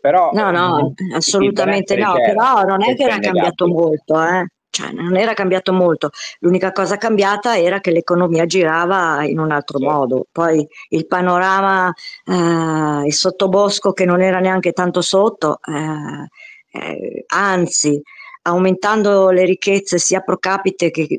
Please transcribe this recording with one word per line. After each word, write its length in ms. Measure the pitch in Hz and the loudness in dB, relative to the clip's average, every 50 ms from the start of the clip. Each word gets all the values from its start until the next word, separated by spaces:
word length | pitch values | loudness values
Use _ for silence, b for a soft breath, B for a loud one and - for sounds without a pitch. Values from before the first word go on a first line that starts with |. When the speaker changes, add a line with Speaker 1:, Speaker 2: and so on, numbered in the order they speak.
Speaker 1:
Però, 320 | - 190 196 185 175 156 - | 2 2 4 4 2 2 0
Speaker 2:
No, 180 | 202 214 196 | 0 0 0
no, 440 | 175 175 180 180 170 147 143 135 139 | 0 0 0 0 0 0 0 -2 -4
Speaker 1:
eh, 180 | - 190 185 - | -6 -8 -6 -4
il 0 | |
Speaker 2:
assolutamente 360 | 156 156 - - 196 196 202 202 | -2 -2 0 0 2 2 2 0
Speaker 1:
benessere 520 | - 190 196 196 202 190 - 196 196 214 | 0 0 0 0 -2 -2 -2 -2 -2 0
Speaker 2:
no, 80 | 208 180 | 0 0
Speaker 1:
c'era, 200 | - 120 110 208 | 2 2 2 2
Speaker 2:
però 280 | 208 226 262 262 220 196 | 2 2 4 4 4 2
non 200 | 190 196 190 202 | 2 2 0 0
è 120 | 233 262 | 0 0
che 80 | 233 285 | 0 0
Speaker 1:
questo 80 | 247 | 0
è 20 | 220 | 0
Speaker 2:
era 60 | 202 | 0
cambiato 480 | 202 202 185 175 170 175 165 - 180 | -2 0 0 0 0 0 0 0 0
Speaker 1:
innegabile. 80 | 175 175 | 0 2
Speaker 2:
molto, 480 | 160 170 160 156 151 _ - 156 160 160 | 2 2 0 0 -2 _ 0 0 2 2
eh. 240 | 165 180 185 180 - _ _ _ _ - | 2 0 -2 -2 -4 _ _ _ _ -10
Cioè, 200 | - - 71 - | -10 -10 -8 -10
non 240 | 87 165 175 185 | -8 -4 -2 0
era 180 | 185 214 220 220 | 0 0 0 -2
cambiato 380 | 196 196 185 180 185 - - 185 | -2 -2 0 0 0 0 0 2
molto. 380 | 185 180 175 160 147 - 147 B B B B B B | 2 4 2 2 0 -2 -8 B B B B B B
L'unica 320 | - 175 180 185 185 190 | 0 0 2 2 0 -2
cosa 260 | 190 - 190 165 202 | -2 -2 -2 -2 -2
cambiata 640 | 196 - 226 220 202 196 196 208 202 - 240 233 196 | -4 -2 -2 0 2 2 0 0 -2 -2 -2 0 2
era 220 | 170 175 185 196 | 2 2 0 0
che 100 | - 185 | -2 0
l'economia 560 | 165 165 165 - 175 175 180 170 165 160 165 | 0 0 0 0 0 0 2 2 2 0 0
girava 800 | 170 160 190 175 156 160 165 175 175 190 190 175 165 156 143 151 | 2 2 2 2 2 2 0 0 0 0 0 0 0 0 0 -2
in 160 | 151 - 160 | -2 -2 -2
un 100 | 156 156 | -2 -2
altro 280 | 151 143 143 - - 143 | -2 -2 -4 -4 -6 -4
Speaker 1:
Sì. 60 | 131 | -2
Speaker 2:
modo. 420 | 143 151 147 139 120 127 127 - _ | 0 0 0 0 0 0 -2 -4 _
Poi 360 | _ - 165 165 160 156 147 151 B B B B | _ -2 0 2 2 0 0 -2 B B B B
il 160 | - 165 165 160 | -4 -4 -2 -2
panorama, 840 | - 180 180 180 180 175 185 190 190 196 196 196 190 190 185 185 170 B B B B B B | -2 -2 0 0 0 2 2 2 0 2 2 2 2 2 0 0 -2 B B B B B B
eh, 840 | - 185 180 170 170 170 165 165 160 160 156 156 151 147 147 143 | -4 -2 0 2 2 2 0 0 0 0 0 0 0 -2 0 -2
il 60 | 151 147 | -2 -2
sottobosco 800 | - - 185 180 - 196 185 185 202 202 202 202 - - 202 - | 0 -2 -2 0 0 -2 0 2 2 2 2 0 -2 -2 -2 0
che 120 | - 190 | 0 2
non 180 | 180 175 180 185 | 2 2 2 2
era 160 | 190 185 185 | 2 2 2
neanche 320 | 185 185 190 185 170 175 170 | 0 0 0 0 -2 -2 -2
tanto 280 | - 180 180 170 180 | 0 -2 -2 0 -2
sotto, 580 | 170 - - 190 202 226 220 - - 151 151 - - | -2 0 2 2 2 2 0 -2 -4 -4 -4 -4 -8
eh, 640 | - 156 147 156 156 156 151 147 147 143 143 143 - B B B B B B B _ _ - | -8 -6 -6 -4 -6 -6 -8 -8 -10 -10 -12 -12 -14 B B B B B B B _ _ -12
eh, 440 | - 76 - - - - - - - | -10 -10 -10 -10 -10 -10 -10 -12 -10
anzi, 760 | _ - 175 196 202 190 180 175 - - - 151 151 147 143 147 B B B B B B B _ | _ -4 -2 0 0 0 0 0 0 2 2 2 2 0 -2 -4 B B B B B B B _
aumentando 880 | 175 175 180 185 190 185 185 196 208 214 220 208 202 202 196 190 190 | -2 0 2 2 2 2 2 0 0 0 2 2 4 4 4 4 6
le 140 | 185 180 185 | 6 4 4
ricchezze 540 | 175 185 180 - 202 196 196 196 - 180 175 | 2 2 0 0 0 0 0 0 -2 -4 -2
sia 220 | - - 185 185 | 0 0 -2 -2
pro 180 | - - 190 180 | -2 -2 -4 -2
capite 520 | - 185 190 196 190 196 190 - 175 165 160 | -2 -4 -4 -2 -2 -4 -2 0 -2 -2 0
che, 260 | - 160 147 - | -2 -4 -4 -4